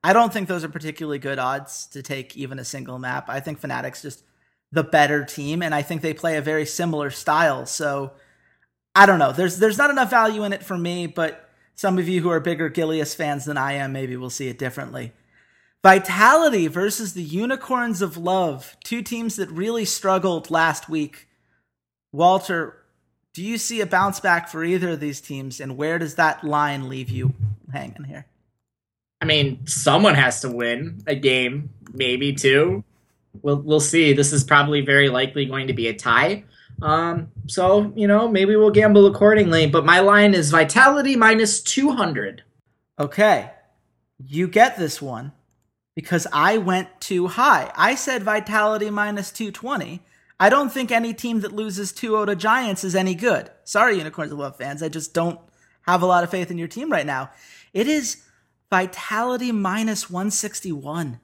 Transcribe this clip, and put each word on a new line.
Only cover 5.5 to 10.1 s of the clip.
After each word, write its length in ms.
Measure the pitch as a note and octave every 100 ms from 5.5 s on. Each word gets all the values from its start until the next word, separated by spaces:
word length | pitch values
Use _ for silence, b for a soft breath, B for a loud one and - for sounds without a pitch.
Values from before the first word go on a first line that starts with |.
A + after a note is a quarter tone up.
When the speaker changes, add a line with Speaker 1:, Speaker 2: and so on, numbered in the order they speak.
| E3
Speaker 1:
and 120 | E3+
I 60 | D3+
think 220 | C#3+ E3
they 100 | D#3+
play 240 | D#3 E3+ D#3
a 60 |
very 240 | C#3+ D#3 D3+
similar 420 | - E3+ D3+ C#3+
style. 560 | C3 - D#3 E3 C3
So, 480 | B2+ - D3+ C#3 C3+ _ _ _ _ _ _ _ _
I 120 | F#3+ G3
don't 120 | F3+
know. 140 | C#3
There's, 240 | C3 F3+ F3+
there's 220 | A3 G#3
not 100 | C#4+
enough 220 | C#4 A#3+